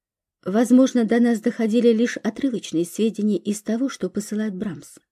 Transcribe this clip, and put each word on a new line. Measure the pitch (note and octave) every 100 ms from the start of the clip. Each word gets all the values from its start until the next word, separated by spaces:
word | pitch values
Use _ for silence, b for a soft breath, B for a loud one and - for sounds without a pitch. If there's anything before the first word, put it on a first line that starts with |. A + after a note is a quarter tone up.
| _ _ _ _ -
Возможно, | G#3 A#3+ B3+ C4 B3
до | A3 A#3
нас | A#3+ A3+
доходили | A#3+ A#3 A3 A#3 A#3+
лишь | A3 A#3 -
отрывочные | G#3+ - C#4 G#3 - D#3+ F3
сведения | - A3 - G#3 G3+
из | - G3+
того, | - A3+ C4
что | - F#3
посылает | G#3 G#3 G#3 A3 F3+
Брамс. | G3+ D#3 - - _